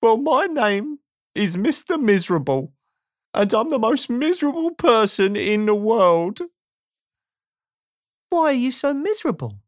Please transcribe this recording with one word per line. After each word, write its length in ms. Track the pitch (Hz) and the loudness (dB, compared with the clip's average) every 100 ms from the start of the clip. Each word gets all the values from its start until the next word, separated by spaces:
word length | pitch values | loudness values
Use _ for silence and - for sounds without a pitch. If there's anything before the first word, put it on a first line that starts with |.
Well, 160 | 233 220 | 4 2
my 280 | 285 269 381 | 2 0 0
name 520 | 311 214 202 247 294 _ _ _ | 0 0 0 -4 -10 _ _ _
is 220 | - 208 170 | -4 -2 0
Mister 420 | 208 294 - 330 | -2 -2 -4 -2
Miserable, 760 | 240 202 180 175 139 135 135 _ _ _ _ _ _ | 2 2 2 -2 0 -2 -2 _ _ _ _ _ _
and 200 | - 202 | -2 0
I'm 160 | 202 247 | 2 0
the 100 | 285 | 0
most 300 | 220 269 - | 0 -2 -2
miserable 640 | 240 302 359 294 311 330 | -4 -2 0 -2 -2 -4
person 640 | 339 339 233 208 - 196 202 | -2 2 4 4 2 0 0
in 300 | 208 208 214 | -2 0 2
the 100 | 208 | 0
world. 680 | 208 226 185 170 170 - 349 _ _ _ _ _ _ _ _ _ _ _ _ _ _ _ _ _ _ | 2 2 4 4 0 -6 -12 _ _ _ _ _ _ _ _ _ _ _ _ _ _ _ _ _ _
Why 200 | 349 320 | 0 2
are 20 | |
you 180 | 269 247 | 2 -2
so 220 | 247 285 | -2 -4
miserable? 680 | 277 311 427 330 190 123 101 | -2 -2 -4 -2 -4 -6 -12